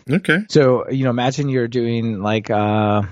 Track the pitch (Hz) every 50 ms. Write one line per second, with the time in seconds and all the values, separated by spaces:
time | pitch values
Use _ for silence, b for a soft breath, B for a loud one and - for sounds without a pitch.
0 | - - 135 190 - - 151 180 214 - - 156 139 131 127 113 - - 127 135
1 | 131 131 120 123 123 131 135 - 143 139 131 131 120 117 117 123 117 117 117 117
2 | 113 113 110 95 98 107 107 110 104 - 110 104 104 104 107 107 107 104 104 104
3 | 101 95